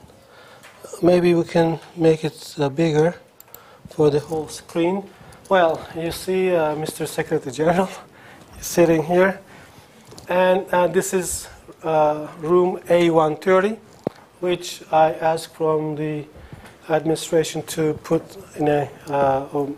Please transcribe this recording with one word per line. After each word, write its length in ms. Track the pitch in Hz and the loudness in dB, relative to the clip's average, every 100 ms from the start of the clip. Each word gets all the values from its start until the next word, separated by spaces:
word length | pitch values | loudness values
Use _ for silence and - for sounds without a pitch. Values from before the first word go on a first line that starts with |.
| - - - - - - - - - - | -20 -20 -20 -20 -20 -20 -20 -20 -20 -2
Maybe 320 | 175 180 175 | 2 4 4
we 100 | 170 | 2
can 360 | 165 170 165 151 - 175 | 2 0 0 -2 -8 0
make 280 | 160 156 | 2 2
it, 320 | 151 - - - | -2 -8 -12 -4
uh, 100 | 139 | -4
bigger 460 | 135 165 151 165 - - _ - - - - - | 0 0 2 0 -2 -14 _ -20 -20 -20 -20 -8
for 200 | - 151 | 0 2
the 100 | 143 | 2
whole 280 | 147 160 147 | -4 -8 -8
screen. 640 | - - 170 170 196 190 - - - - | -14 -8 -2 -2 -2 -8 -18 -20 -14 0
Well, 360 | 190 165 147 - 165 | 2 2 0 -8 -8
you 160 | 165 | -8
see, 440 | - 185 185 185 175 | -6 -4 -2 2 2
uh, 200 | 151 151 | 0 -2
Mister 300 | 156 - 147 | -6 -8 -8
Secretary 460 | - 151 151 139 | -6 -2 -4 -4
General 380 | 123 160 175 185 - - - - | -2 0 2 -2 -6 -20 -20 -20
<laughs> 360 | - - - | -20 -20 -14
sitting 420 | - - 165 165 | -4 2 4 4
here. 380 | 151 175 190 185 - - - - - - - - - | 2 2 2 0 -12 -20 -20 -20 -20 -20 -20 -16 -2
And, 360 | 180 185 185 185 | 2 4 2 2
uh, 160 | 180 175 | 0 2
this 260 | 180 185 | 0 0
is, 340 | 190 165 - - - - - | -2 -4 -8 -12 -20 -20 -10
uh, 440 | 160 156 151 151 151 170 | -2 2 2 0 -6 -8
room 400 | 156 180 180 - - | 0 2 2 -2 2
A 200 | 175 170 | 2 4
one 260 | 160 156 151 | 4 2 0
thirty, 420 | 190 185 202 220 - - - - - - | 2 2 2 -4 -14 -10 -10 -10 -20 -8
which 440 | 180 175 - - - | -4 -4 -6 -16 0
I 220 | 160 160 | 4 4
asked 420 | 165 160 160 - - | 2 -2 -2 -6 -4
from 400 | 160 156 156 151 | 0 0 -2 -4
the 300 | 156 151 143 - - - - - - | -6 -6 -10 -18 -20 -20 -20 -14 -2
administration 760 | 156 160 151 - 170 156 160 | -2 0 -2 0 0 0 -4
to 300 | - 165 156 147 | -8 -4 -2 -4
put 200 | - 160 - - - - | -2 -4 -4 -18 -14 -4
in 120 | 147 | 0
a, 220 | 147 135 - 147 | 0 -2 -10 -4
uh, 380 | 143 139 135 139 | 0 2 0 -2
or 160 | 143 139 | -6 -6